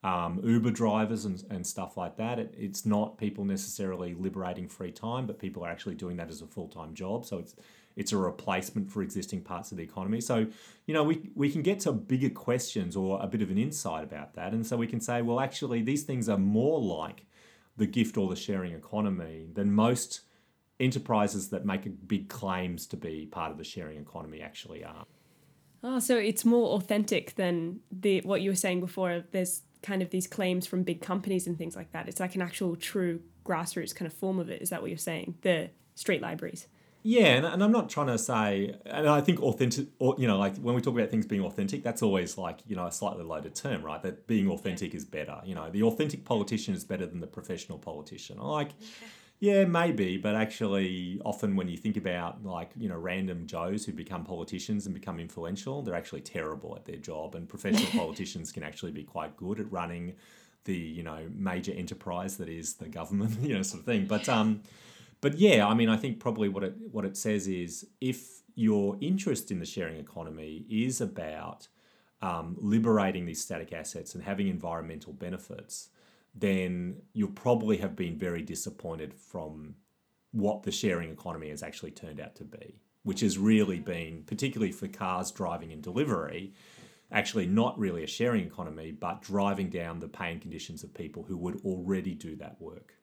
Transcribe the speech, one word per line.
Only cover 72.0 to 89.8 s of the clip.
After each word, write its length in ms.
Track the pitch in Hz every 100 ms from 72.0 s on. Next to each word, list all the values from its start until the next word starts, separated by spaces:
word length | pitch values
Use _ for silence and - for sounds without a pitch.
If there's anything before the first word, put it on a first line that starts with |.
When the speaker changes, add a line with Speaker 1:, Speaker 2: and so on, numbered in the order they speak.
| _ _
Speaker 1:
um, 340 | 90 85 82 87
liberating 640 | 104 110 113 107 95 92 87
these 140 | 78
static 300 | - 82 82
assets 420 | 82 78 85 82
and 80 | 90
having 240 | 98 98 98
environmental 640 | 90 85 82 80 78 -
benefits, 760 | 71 87 90 - - - - - _ _ _ _
then 680 | - 104 95 92 90 90 - -
you'll 160 | 110 101
probably 480 | - 127 120 110 104
have 180 | 101 -
been 200 | 90 80
very 260 | 92 85
disappointed 720 | 76 82 - - 87 82 76
from 600 | - - 90 78 78 76 73 _ _ _ _ _
what 320 | 110 101 104
the 80 | -
sharing 400 | - 107 87 82
economy 380 | 78 90 82 76
has 140 | 73
actually 260 | 80 - 82
turned 300 | - 82 76
out 160 | 78 -
to 80 |
be, 360 | 73 - - - _ _
which 180 | - 95
has 180 | 110 95
really 420 | 104 110 101 87
been, 420 | 87 85 82 82
particularly 460 | - 107 135 123 104
for 140 | - 98
cars, 440 | - 95 92 92
driving 400 | - 90 82 82
and 100 | 78
delivery, 720 | 80 95 147 95 76 85 95 - - - - _ _
actually 360 | 113 101 113 90
not 300 | 104 120 -
really 280 | 101 85
a 40 | 78
sharing 360 | - 120 117 87
economy, 460 | - 85 80 80
but 300 | 73 87 -
driving 460 | - 98 101 98 92
down 300 | 87